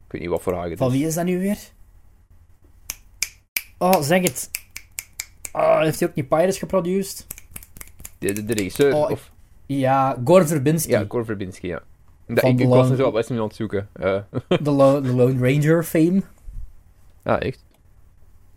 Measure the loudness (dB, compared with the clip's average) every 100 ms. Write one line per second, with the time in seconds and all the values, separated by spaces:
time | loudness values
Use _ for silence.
0 | -16 -10 -4 -4 -2 -4 -4 -4 -2 0
1 | -2 -2 -2 -2 -2 -6 -10 -20 -20 -20
2 | -20 _ _ -20 _ -20 -20 -20 -16 -16
3 | -16 -14 -14 -14 _ -16 -12 -2 2 2
4 | 4 2 0 -4 -10 -12 -14 -20 -18 -16
5 | -16 -16 -18 -18 -10 0 2 4 2 0
6 | -2 -4 -2 0 2 -2 -2 -2 0 -2
7 | -4 -10 -16 -18 -18 -20 -20 -20 -20 -20
8 | -20 -8 -6 -4 -4 -4 -4 0 2 2
9 | 0 -4 -10 -20 -20 -16 -6 -2 2 2
10 | 0 0 4 6 6 2 0 0 0 0
11 | 0 -4 -6 -6 -10 -10 -8 -10 -12 -20
12 | -20 -20 -4 2 4 4 4 4 4 2
13 | 2 0 -2 -4 -4 -6 -4 -4 -6 -4
14 | -2 -2 -4 -8 -2 -2 0 4 4 4
15 | 2 2 2 2 2 2 4 2 2 2
16 | 4 2 -2 -10 -14 -12 -12 -14 -20 _
17 | -20 -8 -2 -2 -2 -8 _ _ _ -20
18 | -20 -20 -20 -20 -20